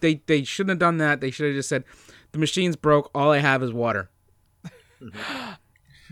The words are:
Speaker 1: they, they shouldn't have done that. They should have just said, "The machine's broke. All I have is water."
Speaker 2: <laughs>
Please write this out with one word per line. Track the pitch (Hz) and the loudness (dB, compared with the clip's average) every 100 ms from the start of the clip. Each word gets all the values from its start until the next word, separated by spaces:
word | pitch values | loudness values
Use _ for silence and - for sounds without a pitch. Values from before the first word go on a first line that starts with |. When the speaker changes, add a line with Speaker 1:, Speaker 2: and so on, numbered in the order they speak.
Speaker 1:
they, | 165 156 - | 0 0 0
they | 151 | 0
shouldn't | 135 - 196 | 0 -4 -2
have | 180 | 2
done | 170 165 | 2 2
that. | 151 143 | 0 0
They | 135 | -4
should | 123 147 | -4 -4
have | 139 | -2
just | 131 | -2
said, | 139 - - - - _ | -4 -4 -16 -20 -20 _
"The | 151 | -2
machine's | 151 - 180 156 | -2 0 0 0
broke. | 151 147 143 143 | 4 4 2 0
All | 147 | 2
I | 143 | 4
have | 143 135 | 4 2
is | 127 | 0
water." | 117 117 107 90 | -2 0 -2 -6
Speaker 2:
<laughs> | _ _ _ _ _ - - _ _ - 208 - 269 240 175 _ _ _ - - | _ _ _ _ _ -20 -20 _ _ -18 -12 -10 -10 -12 -16 _ _ _ -20 -16